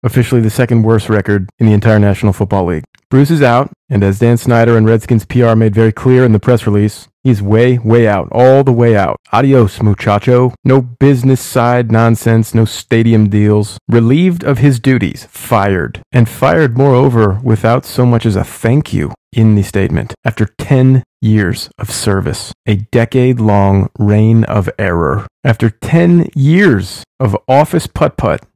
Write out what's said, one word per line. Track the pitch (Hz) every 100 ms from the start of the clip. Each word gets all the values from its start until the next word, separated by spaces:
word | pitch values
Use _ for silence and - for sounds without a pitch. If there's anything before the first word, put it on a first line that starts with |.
officially | 120 127 120 123
the | 110
second | 104 123 117
worst | 110 113 -
record | 107 98 104 95 _
in | 113
the |
entire | 104 113 107
National | 104 95 107
Football | 92 98 98 87
League. | 80 - _ _
Bruce | 131 143
is | 165
out, | 139 120 139 - _
and | 110
as | 98 98
Dan | 117 120
Snyder | - 117 117 113
and | 110
Redskins | 113 - 117 -
P | 127
R | 117 113
made | 110 101
very | 113
clear | 107 127 127 127
in |
the | 107
press | - 120 113
release, | 101 104 - - _
he's | 131 107
way, | 101 110 123 123
way | 113 117 113
out, | 101 -
all | - 127 135
the | 135
way | 117 117 107
out. | 90 - _
Adios, | 110 135 135 107 -
muchacho. | 107 98 - 101 - 123 123 - -
No | 135
business | 123 120 139 135 131 131
side | - 131 120 123 120
nonsense, | 113 117 113 - 113 110 113
no | 113
stadium | - - 117 113 113 107
deals. | 104 104 107 104 - -
Relieved | 117 117 143 180 175
of | 156 131
his | 143 123
duties, | 135 127 95 - -
fired. | - - 113 101 92 62 - -
And | 127 113
fired, | - 135 165 147 117
moreover, | 139 127 139 117 107 98
without | 127 110 113 123 -
so | - 123
much | 117 113
as | 95
a |
thank | 90 - 117 135 -
you | 98 73 - _
in | - 110
the | 104
statement. | 95 101 98 - - - -
After | - 110 _
ten | - 135 131 131 - _
years | 113 107 92 - - _
of | 110
service, | - - 98 90 - - - -
a | 101 107
decade-long | 120 113 131 127 120 107 101 98 98 95 -
reign | 104 104 110 113 110
of | 107 95 -
error, | 98 85 78 95 - _
after | 143 113 117
ten | - - 165 175 175 - -
years | 135 170 202 107 95 - - _
of | 127 98 -
office | 135 156 170 -
putt-putt | - 143 - 107 78 _